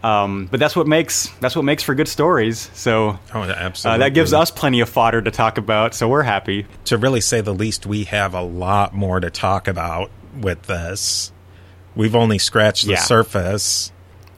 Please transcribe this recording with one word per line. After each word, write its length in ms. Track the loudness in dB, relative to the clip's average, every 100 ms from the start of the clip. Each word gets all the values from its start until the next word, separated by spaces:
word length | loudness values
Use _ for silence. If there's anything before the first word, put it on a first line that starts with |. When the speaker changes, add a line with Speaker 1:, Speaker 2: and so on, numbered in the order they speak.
Speaker 1:
Um, 460 | 2 2 2 -2 -4
but 80 | 0
that's 160 | 0
what 140 | 2 2
makes, 400 | 2 2 -2 -6 -4
that's 140 | -4
what 100 | 0
makes 200 | 0 0
for 100 | 0
good 140 | 0 -2
stories. 600 | 0 2 2 0 -2 -10
So, 420 | -6 0 2 2 -2 -8
Speaker 2:
Oh, 100 | -8
Speaker 1:
uh, 120 | -6 -4
Speaker 2:
absolutely. 440 | -6 -4 0 2
Speaker 1:
that 100 | 2
gives 220 | 4 4
us 180 | 4 2
plenty 300 | 0 0 2
of 80 | 2
fodder 340 | 2 2 2
to 80 | 0
talk 260 | 0 0 0
about, 380 | 0 2 0
so 140 | 0 2
we're 140 | 2
happy. 420 | 2 0 -2 -4 -6 -8 -2
Speaker 2:
To 120 | 2
really 220 | 2 0
say 220 | 0 -2
the 120 | -2
least, 320 | -2 -2 -4 -4
we 180 | -4
have 300 | -2 -2 -2
a 80 | -2
lot 500 | -6 -4 0 0 0
more 280 | -2 -2 0
to 100 | -2
talk 380 | -2 -2 -2 -2
about 420 | -4 -4 -6 -8 -12 -18 -6
with 260 | -4 -4
this. 680 | -6 -6 -6 -6 -4 -4 -8 -12 -20 -20 -20 -20 -10
We've 220 | -2 2 4
only 220 | 4 2
scratched 480 | 2 2 2 2 0
the 60 |
Speaker 1:
Yeah. 60 | 0
Speaker 2:
surface. 920 | 4 4 2 -2 -2 -2 -2 -4 -6 -12 -20 -20 -20